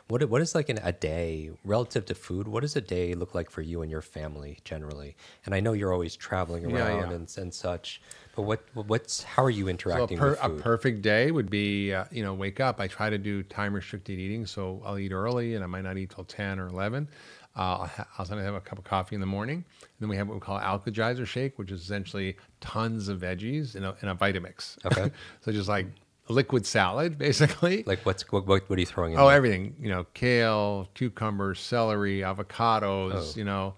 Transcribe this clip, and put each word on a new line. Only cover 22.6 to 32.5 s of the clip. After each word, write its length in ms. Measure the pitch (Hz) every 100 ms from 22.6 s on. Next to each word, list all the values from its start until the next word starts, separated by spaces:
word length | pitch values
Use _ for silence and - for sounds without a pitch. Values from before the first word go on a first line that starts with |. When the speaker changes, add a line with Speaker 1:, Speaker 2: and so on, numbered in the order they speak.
Speaker 2:
tons 460 | - 107 113 113 98
of 140 | 92
veggies 560 | 90 90 110 151 135 98
in 80 |
a, 100 | 95 -
in 60 | 101
a 80 | 90
Vitamix. 600 | 98 95 90 - - -
Speaker 1:
Okay. 280 | 92 95 107 - -
Speaker 2:
<laughs> 140 | -
So 100 | 110
just, 160 | 104 98
like, 180 | 104 95 - _ _ -
a 40 |
liquid 340 | 120 135 123 -
salad, 500 | 110 92 113 170 147
basically. 680 | 143 - 147 - 175 202 107
Speaker 1:
Like 180 | 95
what's, 180 | 101 92 -
what, 160 | 101 95
what, 200 | 98 -
what 80 | 95
are 40 |
you 60 | 90
throwing 260 | - 85
in 80 | 123
Speaker 2:
Oh, 80 | 139
Speaker 1:
there? 80 | 143
Speaker 2:
everything. 400 | 123 92 101 147
You 120 | 107
know, 140 | 92 85
kale, 760 | - 123 120 113 107 104 98 92
cucumber, 600 | - 123 - 110 101 98
celery, 680 | 92 - 120 113 104 101 98
avocados, 880 | 95 98 101